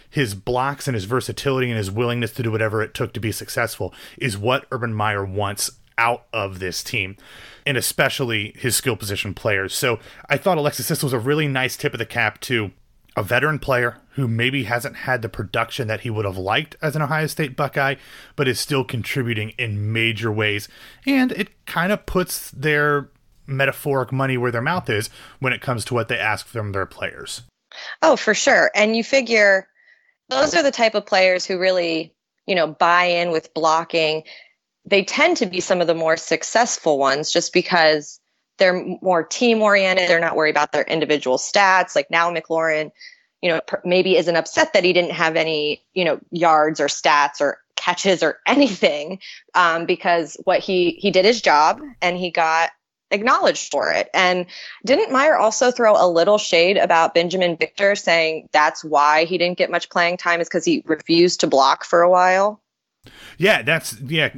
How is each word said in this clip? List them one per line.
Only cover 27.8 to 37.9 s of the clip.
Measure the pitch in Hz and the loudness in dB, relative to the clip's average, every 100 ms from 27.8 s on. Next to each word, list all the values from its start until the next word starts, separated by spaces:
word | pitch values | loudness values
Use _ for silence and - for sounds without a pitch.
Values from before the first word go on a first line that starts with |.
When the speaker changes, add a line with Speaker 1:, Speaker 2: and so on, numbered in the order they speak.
| - - | -16 0
Speaker 2:
Oh, | - | 2
for | 175 - | 2 2
sure. | 202 277 233 139 | 0 4 4 4
And | 202 214 226 | 2 0 0
you | |
figure | 220 269 233 226 202 190 - _ _ _ _ _ - | 0 0 2 4 4 4 0 _ _ _ _ _ -6
those | 262 294 | 0 0
are | 339 | 2
the | 277 | 0
type | 254 226 | 2 0
of | 208 208 | 0 0
players | 196 185 180 | 2 4 2
who | - 185 | -2 -2
really, | 185 185 170 165 170 _ _ _ - | 0 0 0 -4 -6 _ _ _ -2
you | |
know, | 185 156 | 0 0
buy | 151 170 175 180 | 2 4 4 4
in | 175 175 | 2 0
with | 160 - | -2 -4
blocking, | 160 160 160 165 165 156 156 - - - _ _ _ - | -2 2 2 0 0 0 -2 -8 -20 -20 _ _ _ 0
they | 202 | 0
tend | 196 - 330 339 | 2 2 2 2
to | 202 | -2
be | 180 | -4
some | - 185 | -2 0
of | 165 | 2
the | |
more | 165 160 160 | 0 0 0
successful | - 160 - 226 240 - 165 143 | -2 -4 0 0 0 0 0 2
ones | 135 139 156 | 2 0 0
just | 170 - | -2 0
because | 185 - 180 156 | -2 0 2 4